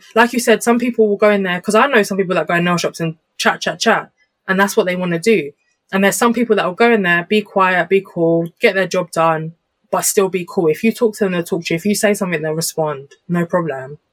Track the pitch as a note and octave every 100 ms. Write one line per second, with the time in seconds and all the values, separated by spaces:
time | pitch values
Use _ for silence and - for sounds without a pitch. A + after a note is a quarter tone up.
0 | - A3 A#3+ B3 A#3+ G#3+ - A#3+ B3 A#3
1 | G#3+ G3+ G#3+ G#3 F#3 F3 - G#3 C#4 B3
2 | G3+ G3 F3+ F3+ D#3 E3+ F3 E3+ D3+ -
3 | E3 D#3+ _ _ A3 - - D#3+ A3+ F3+
4 | - _ _ _ - F#3+ G3+ A3+ F#3 F3+
5 | F3+ E3+ F#3+ G#3 C#3+ - _ _ _ F#3+
6 | G3 F3+ A#3+ A#3 A#3 G#3 E3+ F3 A#3 A3+
7 | F#3 E3+ E3+ G#3+ G#3 G3+ F#3 F#3 F3 G3
8 | F#3+ F3 E3 E3+ E3+ - A3+ F#3+ F3+ F#3
9 | F3 - E3 D#3+ D#3+ E3 _ _ _ F3+
10 | E3+ - F#3+ F#3 E3+ - D#3+ D#3 A3+ A3
11 | A#3 G#3 G3 F3 E3+ F3+ E3 E3 G3+ G3+
12 | G#3 G3+ F#3 E3 D#3 D#3 E3 - D#3 C#3
13 | C#3 - - F3 E3+ F3+ E3 C3+ C3 D3+
14 | _